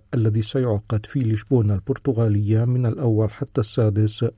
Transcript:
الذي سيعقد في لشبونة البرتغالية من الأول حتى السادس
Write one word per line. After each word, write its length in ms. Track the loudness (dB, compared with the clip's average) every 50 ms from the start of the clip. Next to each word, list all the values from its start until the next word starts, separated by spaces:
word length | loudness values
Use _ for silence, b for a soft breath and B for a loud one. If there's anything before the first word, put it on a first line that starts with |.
| -6 _ -2
الذي 280 | 0 2 2 2 0 -2
سيعقد 640 | -2 -2 -2 0 0 0 -2 -2 -2 -4 -4 -4
في 120 | -4 -4 -2
لشبونة 560 | 0 0 -2 -2 -2 0 2 2 4 2 0
البرتغالية 920 | 0 -2 -4 -6 -4 -2 -2 0 0 2 2 2 0 0 2 2 2 2
من 220 | 2 0 0 0
الأول 440 | 0 -2 0 0 0 2 2 0 0
حتى 300 | -2 -6 -10 -6 -4 -4
السادس 640 | -4 -2 0 0 0 2 2 2 0 0 0 -2 -4 -4 -4